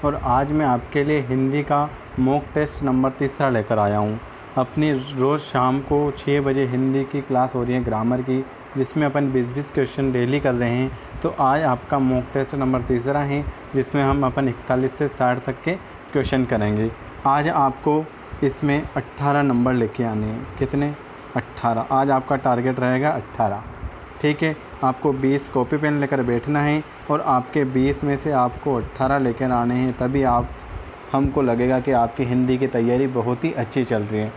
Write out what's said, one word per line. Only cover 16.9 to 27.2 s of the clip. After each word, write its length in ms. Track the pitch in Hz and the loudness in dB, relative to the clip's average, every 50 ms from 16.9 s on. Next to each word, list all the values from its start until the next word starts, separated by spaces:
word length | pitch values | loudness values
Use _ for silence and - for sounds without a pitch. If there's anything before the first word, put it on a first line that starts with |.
| 113 - - - - - - | -2 -8 -16 -16 -16 -2 0
आज 220 | 139 139 147 147 | 2 2 4 2
आपको 560 | 160 170 156 139 135 123 - - 156 147 151 156 156 - - - - - - - | 2 2 2 2 2 0 0 0 2 2 2 0 -4 -12 -18 -16 -16 -6 -2 -2
इसमें 380 | 135 135 - - 143 139 147 156 - - | -2 0 0 0 0 2 0 -2 -2 -6
अट्ठारह 460 | 143 - - - - 143 143 143 143 | -6 -6 -6 -8 -2 0 2 2 2
नंबर 320 | 143 139 127 120 123 127 127 | 2 4 4 4 2 2 2
लेके 300 | 123 117 104 - - 120 | 2 0 0 0 -2 -2
आने 240 | 113 107 107 107 | -2 0 -2 -2
हैं। 300 | 107 110 117 131 - - - | -2 -4 -6 -8 -10 -4 -4
कितने? 340 | - - - 143 143 147 147 - - - - - - - - | -4 -2 0 0 0 -2 -4 -8 -14 -18 -18 -18 -18 -6 -6
अट्ठारह। 520 | 127 120 - - - - 117 117 113 113 - | -6 -6 -6 -12 -2 -2 0 0 0 0 0
आज 180 | 139 135 139 139 | 2 2 4 4
आपका 260 | 139 135 131 - 143 | 2 0 2 0 -2
टारगेट 440 | 135 - 127 123 120 123 131 131 127 | 0 2 2 2 2 2 0 0 0
रहेगा 300 | 127 127 127 127 139 151 | 0 2 2 2 2 0
अट्ठारह, 540 | 151 131 107 - - - 113 101 101 104 - - - - - - - - - - - - | 0 -2 -6 -8 -2 0 0 0 0 -4 -8 -12 -12 -10 -10 -10 -10 -12 -16 -18 -10 -2
ठीक 220 | - 147 151 147 160 | 0 0 2 2 0
है। 120 | 160 151 156 - - - - - | -2 -2 -4 -10 -16 -8 0 0
आपको 280 | 131 127 - - 147 135 | 0 0 2 0 0 0
बीस 340 | 131 135 135 139 139 139 - | 2 2 2 2 2 -2 -2
कॉपी 280 | - 135 123 123 156 | 0 0 0 2 0
पेन 220 | 147 151 151 147 147 | 0 2 2 2 2
लेकर 200 | 143 135 147 131 123 | 0 0 0 0 2
बैठना 380 | 120 120 117 - 147 147 147 | 2 0 0 0 0 0 2
है 220 | 147 147 147 156 147 - - - - - | 2 2 2 0 -2 -6 -14 -18 -2 -2
और 100 | 147 151 | 0 0